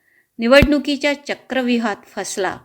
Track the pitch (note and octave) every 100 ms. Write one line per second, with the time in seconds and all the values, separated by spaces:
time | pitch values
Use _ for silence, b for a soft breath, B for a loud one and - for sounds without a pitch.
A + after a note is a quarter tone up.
0 | _ _ _ - A3+ C#4 C#4+ D4 D4 C#4+
1 | D4 C#4+ - - _ B3+ B3 A#3+ A3+ G3
2 | - - F#3+ - F3+ E3